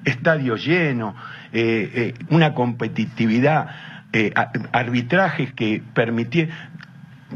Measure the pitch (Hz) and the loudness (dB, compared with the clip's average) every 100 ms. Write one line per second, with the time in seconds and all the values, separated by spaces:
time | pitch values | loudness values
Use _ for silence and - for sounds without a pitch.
0 | - 123 165 160 131 107 123 180 156 123 | -4 0 2 2 2 -2 2 2 2 0
1 | 107 - - - - 113 113 113 92 123 | -4 -6 -14 -16 -6 0 2 2 0 -2
2 | 110 - - 160 156 123 123 117 113 - | -4 -4 2 4 4 4 -2 -2 -4 -2
3 | 180 - 113 117 139 156 - - - - | -4 0 2 4 4 2 0 -10 -16 -18
4 | - 113 104 117 110 131 104 117 120 120 | -4 0 2 2 0 -2 -2 -2 0 -2
5 | 120 175 185 - 123 - 110 107 - - | 0 2 2 0 -6 -2 -2 -2 -2 0
6 | 117 117 117 165 160 - - - - - | 0 0 0 0 0 -4 -16 -18 -20 -20
7 | - - - | -20 -20 -14